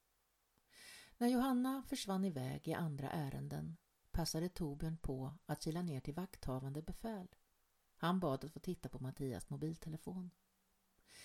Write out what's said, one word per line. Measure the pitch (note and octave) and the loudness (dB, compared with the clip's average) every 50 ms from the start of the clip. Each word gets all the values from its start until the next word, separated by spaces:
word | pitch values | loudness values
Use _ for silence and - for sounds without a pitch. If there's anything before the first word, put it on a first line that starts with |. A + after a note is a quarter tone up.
| _ _ _ _ _ _ _ _ _ _ _ _ _ _ - - - - - - - - - - | _ _ _ _ _ _ _ _ _ _ _ _ _ _ -20 -20 -18 -18 -18 -18 -18 -18 -2 4
När | A#3+ A#3+ | 4 6
Johanna | B3+ A#3+ B3+ C4+ B3+ B3 B3+ C4 C4+ C4+ C4 | 6 6 6 6 6 4 4 2 0 -2 -2
försvann | - C#4 - - F#3+ F#3+ F#3+ G3 | -4 -4 -4 0 2 2 4 4
iväg | G3 D#3 C3 B2+ C3 C#3 D3 - D#3+ | 2 2 0 0 0 -2 -2 0 0
i | D#3+ | 0
andra | E3 E3+ D#3+ C#3+ C3+ C#3 C3+ | 2 2 0 0 0 -2 0
ärenden | - E3+ D3 C3+ B2+ C3+ C#3 C#3+ C#3+ D3+ D3+ D#3+ E3 - _ _ _ _ _ - | 0 0 0 0 -2 -4 -4 -4 -4 -4 -4 -4 -8 -10 _ _ _ _ _ -2
passade | - - D#3+ - - D#3+ E3+ F3+ | 0 2 2 2 2 2 0 0
Torbjörn | - - F3+ D3 C#3+ D3+ D#3+ D#3+ E3 D#3+ | 0 0 -2 -2 0 0 0 -2 -2 0
på | - - C3+ C3 C3 C#3 D3+ - _ | -2 -2 -2 0 -2 -4 -6 -8 _
att | - D3 - - | -4 -4 -2 0
kila | E3 D#3 F3 | 0 0 0
ner | F3+ E3+ C#3+ C3 | 0 0 -2 -2
till | - D#3+ C#3+ | -2 -2 -2
vakthavande | F3 F#3 - - - - C3+ B2+ C3 C3 C3+ C3+ D3+ | -2 -4 -6 -6 -4 -2 0 0 0 0 -2 -4 -4
befäl. | E3 - - - - A3+ A3 G3 F3+ - - - _ _ _ _ _ _ _ _ _ _ _ | -4 -4 -6 -4 -4 -4 -4 -4 -6 -10 -14 -20 _ _ _ _ _ _ _ _ _ _ _
Han | - - E3 F#3 F#3+ | 0 2 4 4 6
bad | F#3 D3 C3+ C3+ - | 4 4 2 2 -2
att | D#3 | -6
få | - - | -10 -6
titta | - F3+ F3 - - C#3 | -4 -4 -4 -2 -4 -8
på | - B2 | -6 -4
Mattias | B2 C3 - - C#3+ C3 A#2 F2 - - | -6 -6 -4 -2 -2 -2 -2 -2 -4 -4
mobiltelefon. | C#3+ C#3 D3+ D#3+ D#3+ - - E3 D#3 D#3+ - E3 F3+ F#3 F3+ F3+ - _ _ _ _ _ _ _ _ _ _ _ _ _ _ _ - - - | -4 -2 -2 -2 -2 -4 -6 -8 -8 -6 -6 -6 -6 -6 -6 -6 -10 _ _ _ _ _ _ _ _ _ _ _ _ _ _ _ -20 -18 -18